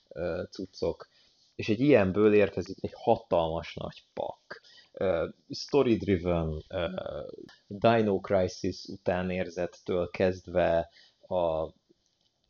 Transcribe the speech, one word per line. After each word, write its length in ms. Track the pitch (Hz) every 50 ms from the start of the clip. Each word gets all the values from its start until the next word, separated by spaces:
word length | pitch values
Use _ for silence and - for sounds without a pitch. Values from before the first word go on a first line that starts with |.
| _ _
ö, 340 | - 71 87 87 82 90 101 -
cuccok. 580 | - - 95 - - - 90 85 82 - - - _ _ _ _ _ _ _ _ _
És 140 | - 104 113
egy 120 | 107 110
ilyenből 540 | 135 147 147 139 98 95 87 101 107 107 104
érkezik 420 | 104 101 95 - 95 87 - 95 -
egy 120 | - - -
hatalmas 800 | - - 117 113 - - - 95 85 82 80 80 82 82 - -
nagy 280 | - - - - - - _
pak. 480 | _ - - - - - _ - - - - - - - - _
Ö, 360 | - - 98 95 87 82 85 90 - _ _ -
story-driven, 1160 | 135 - - - - 139 127 123 110 92 92 98 95 85 87 90 87 85 82 78 78 78 - -
ö, 180 | - 92 87 85 92 - - - - 76 - - - - - - - _ _
Dino 540 | - 104 98 107 113 117 117 107 104 98 92
Crisis 640 | - - 101 95 92 92 - - - 92 90 - -
utánérzettől 1300 | - - - - 98 90 90 92 92 90 92 87 87 82 90 87 - - - _ - 95 90 90 87
kezdve 800 | - - 98 92 92 90 - 90 85 90 85 85 82 85 85 - _ - - _ _ _ - -
a 420 | 95 90 85 82 80 80 80 - - _ _ _ _ _ _ _ _ _ _ _ _ _ _